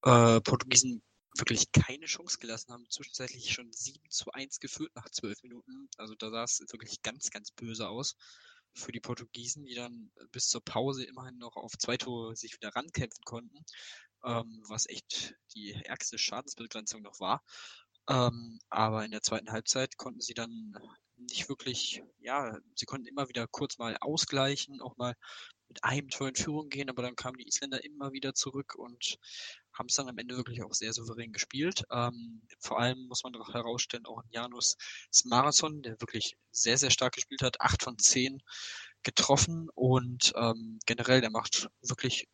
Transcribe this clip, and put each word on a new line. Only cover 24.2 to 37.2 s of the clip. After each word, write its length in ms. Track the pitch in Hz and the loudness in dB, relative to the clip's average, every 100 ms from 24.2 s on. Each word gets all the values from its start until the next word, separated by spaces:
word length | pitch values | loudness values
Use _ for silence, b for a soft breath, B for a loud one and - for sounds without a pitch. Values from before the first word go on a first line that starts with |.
| - 139 135 139 - 135 | 2 4 4 2 -4 -8
auch 160 | 131 - | -12 -4
mal 180 | 123 120 B B B - _ | -4 -4 B B B -20 _
mit 160 | - | -4
einem 240 | 113 135 139 | 0 0 -2
Tor 180 | - 135 | -4 -2
in 80 | |
Führung 340 | 131 - 151 151 | 0 0 -2 -4
gehen, 200 | 139 139 | -6 -4
aber 120 | 127 | -4
dann 120 | 123 | -4
kamen 240 | 120 127 127 | -4 -8 -8
die 80 | 120 | -4
Isländer 380 | - 139 131 | -2 -2 -4
immer 280 | 151 151 139 | -6 -8 -8
wieder 220 | 135 135 | -4 -4
zurück 400 | - - 135 139 | -2 -2 -4 -8
und 420 | - 123 120 - - B B B B B | -12 -14 -6 -6 -6 B B B B B
haben's 220 | - 123 | -10 -2
dann 140 | - 135 | -2 -2
am 100 | 120 | -8
Ende 180 | 123 127 | -6 -4
wirklich 280 | 123 120 | -4 -6
auch 100 | 98 | -4
sehr 180 | - 110 | -2 -2
souverän 400 | 113 117 117 113 | -4 -6 -8 -8
gespielt. 520 | 107 - 135 160 202 - | -6 -4 0 0 0 -2
Ähm, 500 | 123 120 120 117 113 _ - | 0 0 -2 -12 -14 _ -14
vor 220 | - 127 | -2 4
allem 260 | 120 127 127 | 4 2 -4
muss 160 | 123 | -6
man 100 | 131 | -6
doch 220 | 117 113 | -10 -6
herausstellen, 520 | 120 117 120 - 117 117 | -6 -4 -2 -2 -4 -8
auch 160 | 117 117 | -12 -8
Janusz 460 | 117 120 123 - - B B B | -6 -6 0 0 0 B B B
Smárason, 720 | - 127 120 139 143 156 151 | 4 6 6 8 6 4 -2
der 180 | 127 110 | -8 -8
wirklich 360 | 120 113 - - _ | -4 -2 -4 -6 _
sehr, 280 | - 113 127 | 0 4 4
sehr 120 | 135 | 6
stark 240 | - 127 | 4 4
gespielt 280 | - | 0